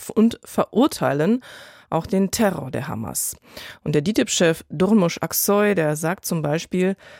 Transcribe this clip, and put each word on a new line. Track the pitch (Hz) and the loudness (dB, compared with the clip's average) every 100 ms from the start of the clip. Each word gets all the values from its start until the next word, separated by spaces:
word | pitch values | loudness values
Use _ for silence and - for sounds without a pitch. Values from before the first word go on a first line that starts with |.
| - | -4
und | - 226 - | 2 2 2
verurteilen | - - - 190 330 - 131 143 165 247 - - - - - | -6 -4 -2 2 0 2 -2 0 0 0 -4 -20 -20 -20 -6
auch | 160 - | -4 0
den | 190 196 | 0 0
Terror | - 208 160 135 | 0 0 0 -6
der | 131 139 | -6 -6
Hamas. | 113 107 - - - _ - - - | -8 -6 -6 -6 -8 _ -18 -18 -10
Und | - 151 | -2 0
der | |
ditib-Chef | 151 233 233 - 170 165 - | 0 0 0 2 2 2 -4
Durmuş | 156 185 220 170 - | 0 4 4 4 0
Aksoy, | 165 - - 202 208 | -4 -2 2 2 2
der | 185 151 151 | 2 0 0
sagt | 165 190 - | -2 -4 -4
zum | 170 | -2
Beispiel, | 151 160 - 180 185 196 - | -2 -2 -2 -2 0 -2 -10